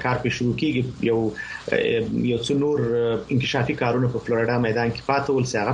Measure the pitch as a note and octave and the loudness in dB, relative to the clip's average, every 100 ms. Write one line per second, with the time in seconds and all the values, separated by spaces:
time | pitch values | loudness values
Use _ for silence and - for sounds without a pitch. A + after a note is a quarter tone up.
0 | B2 B2 A#2+ - B2 G#2+ D#3 B2+ B2 - | 0 0 -2 0 -2 0 0 0 -2 -2
1 | A#2 A2+ A2 - - - - - - A#2 | 0 2 0 -4 -12 -10 -2 0 2 0
2 | A2 A2+ A#2+ A#2 A#2+ C#3+ D3 B2+ A#2 A#2+ | 0 0 0 0 0 0 0 0 0 2
3 | A#2 A2+ - C3 C3 C3+ B2+ C3+ - B2 | 2 0 0 -2 0 0 0 0 2 2
4 | B2+ A#2 - A2+ A#2 B2 A2+ A2+ A#2 A2+ | 0 -2 0 0 2 2 2 2 0 -2
5 | - C#3 C3+ C3+ B2 A2 G#2 | 0 0 2 0 0 0 0